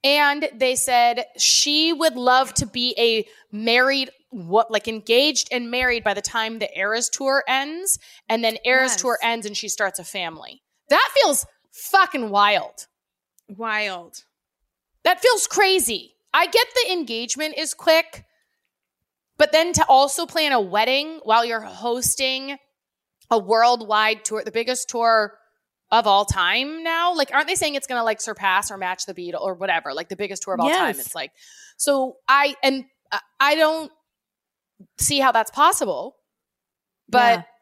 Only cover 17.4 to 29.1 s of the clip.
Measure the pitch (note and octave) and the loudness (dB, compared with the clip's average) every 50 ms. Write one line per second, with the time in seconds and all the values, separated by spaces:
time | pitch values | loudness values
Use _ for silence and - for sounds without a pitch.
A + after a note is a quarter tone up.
17.4 | D#4 D#4 - C#4+ D#4+ C#4+ - - - E4 D#4+ E4 E4 - - - _ _ _ _ | -6 -6 -6 -6 -8 -8 -8 -2 2 4 4 4 2 -2 -12 -20 _ _ _ _
18.4 | _ _ _ _ _ _ _ _ _ _ _ _ _ _ _ _ _ _ _ - | _ _ _ _ _ _ _ _ _ _ _ _ _ _ _ _ _ _ _ 0
19.4 | D4+ D4+ D4+ D#4 E4 F4 E4+ D4+ D#4+ - C4+ C4 C#4 C#4 - - E4+ E4+ - E4+ | 0 4 4 2 2 2 0 0 4 6 6 6 6 4 0 -6 -6 -4 -2 -2
20.4 | D#4 D4 C4+ A#3+ G3+ F3+ F3 G#3 A3 B3 C4 C#4 D4 D#4 D#4+ D#4 - G#3+ A3 A#3 | 0 2 2 0 0 0 0 0 0 2 0 -2 -2 -4 -12 -12 0 2 2 2
21.4 | A#3 A#3+ A3+ A3 G#3+ - - - A3 A#3+ A#3 B3+ B3 - - - C4+ C4 C4 C4 | 2 0 -4 -6 -8 -12 -16 -8 -4 -4 -4 -2 -2 -4 -2 -2 -2 -2 -2 -4
22.4 | C4+ C#4 C#4+ C#4 _ _ _ _ _ _ _ _ _ _ _ _ _ _ A#3 A3 | -8 -10 -12 -14 _ _ _ _ _ _ _ _ _ _ _ _ _ _ 0 0
23.4 | F#3+ F#3 A3+ A3+ A#3 A#3+ B3 A#3 A3 G3+ G#3+ G#3+ G#3+ A3 A3 G#3+ - - G#3+ G#3+ | 2 2 2 4 4 4 4 0 -2 -2 0 2 2 2 0 -2 -6 -8 -8 -6
24.4 | - A3 G#3+ A3+ A#3 A#3 B3+ B3 - - - A#3 A#3 A3+ A3+ A3 G#3 G3+ - _ | -8 -4 -6 -4 -4 -4 -6 -6 -8 -8 -4 0 2 4 4 4 2 0 -6 _
25.4 | _ _ _ _ _ _ _ _ _ _ - A#3 G#3+ G#3 G3 G3+ G3+ G3+ - G3 | _ _ _ _ _ _ _ _ _ _ 2 2 4 4 4 4 2 0 -2 0
26.4 | F3+ F3 G3+ A#3+ C4 C#4+ D#4 E4 E4 E4 E4 E4 E4+ F4 F4+ D#4+ C#4 - - C#4 | 0 2 2 0 -2 -4 -8 -8 -6 -4 -2 0 0 0 0 0 -2 0 0 0
27.4 | D4+ D4+ F#4+ - E4+ D4+ C#4+ C#4 - - C4 A#3+ A3+ A3+ A3 A3 - A3+ G#3 F#3+ | 0 0 -2 -2 -2 -4 -4 -6 -8 -4 -4 -2 -2 -2 -2 -4 -6 -10 -8 -2
28.4 | G3 G3 F#3 G3 G3+ - G#3 F#3+ F#3 F3+ F#3 - - - | 0 0 0 0 0 -2 -10 -8 -8 -8 -8 -8 -10 -12